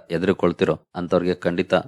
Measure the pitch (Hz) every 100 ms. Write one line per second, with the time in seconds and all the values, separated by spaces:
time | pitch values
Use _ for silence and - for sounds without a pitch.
0 | - 82 95 92 87 85 85 78 _ -
1 | 87 90 87 87 87 87 90 92